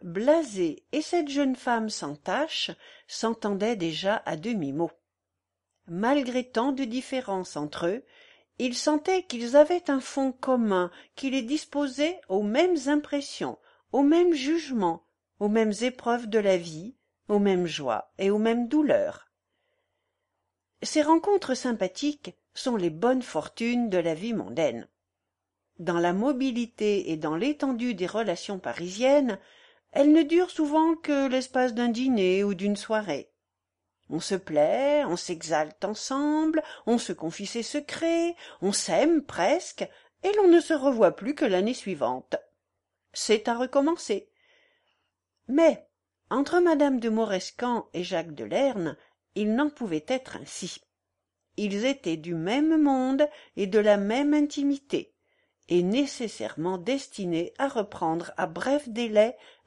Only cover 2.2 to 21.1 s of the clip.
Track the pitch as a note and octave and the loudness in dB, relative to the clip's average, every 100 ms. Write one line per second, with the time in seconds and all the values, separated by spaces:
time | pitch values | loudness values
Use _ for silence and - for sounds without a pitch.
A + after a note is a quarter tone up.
2.2 | - G#3+ D#4 - - - - - - - | -4 -2 -2 -4 -6 -10 -18 -20 -16 -4
3.2 | A3+ A3+ G#3+ G3 G#3+ A3 E3 D#3 F#3+ A3 | -4 -2 -4 -2 -2 -2 -4 -2 -2 -2
4.2 | - D#3 G3+ A3 C#3 C#3+ E3+ - _ _ | -4 -6 -4 -2 -2 -2 -4 -6 _ _
5.2 | _ _ _ _ _ _ - E3+ A3+ C#4+ | _ _ _ _ _ _ -10 -2 0 0
6.2 | B3+ B3 B3 A3+ C4 C4+ B3 B3 - C4 | 0 -4 -2 -2 0 -2 -4 -6 -6 -6
7.2 | A3+ F#3+ F3 D3 D3 - E3+ A#3 - _ | -4 -6 -6 -8 -8 -4 -4 -4 -8 _
8.2 | - _ _ - B3 A#3+ D4+ D4+ E4 F#4 | -20 _ _ -6 -4 -2 0 0 0 -2
9.2 | F4+ A#3 A#3 C#4+ D4+ F4+ D#4+ C4+ - C#4 | -2 -6 4 6 6 4 0 -2 -2 -2
10.2 | C4+ B3+ - B3+ A3 F#3 F3 - - - | -2 -2 0 2 4 2 0 -6 -20 -8
11.2 | C4+ C4 A3+ D4+ - C#4+ C#4+ B3+ D#4 F4+ | -4 -2 -2 -4 -4 -4 -2 0 -2 -2
12.2 | - F#3+ G#3 B3+ F#4 E4 B3+ D4 D4 C#4+ | -4 -2 0 2 2 2 2 0 0 -6
13.2 | C#4 - C#3+ - _ _ _ B3+ C#4+ E4+ | -6 -8 -8 -8 _ _ _ 2 6 6
14.2 | F4+ D4 C4+ E4 D4 A#3 F3+ E3+ _ _ | 4 2 0 -2 -2 -2 0 -2 _ _
15.2 | _ - G#3 A3 A3 G#3 B3 B3 A#3+ A#3+ | _ -4 0 2 2 0 -4 -2 -2 -2
16.2 | A3+ A3 G3+ F#3 E3+ D#3 G#3 - _ _ | 0 0 2 2 0 -12 -14 -18 _ _
17.2 | - G#3 G3+ F#3 F3 D3+ C3 G#2+ - - | 0 2 4 2 0 -2 -2 -2 -4 -2
18.2 | G3 G#3+ A3 A#3+ A#3 D4+ C#4+ A2+ E2+ - | 0 2 2 0 0 2 4 2 0 -6
19.2 | - _ _ _ _ _ _ _ _ _ | -18 _ _ _ _ _ _ _ _ _
20.2 | _ _ _ _ _ _ - D#4 D4 | _ _ _ _ _ _ -2 2 4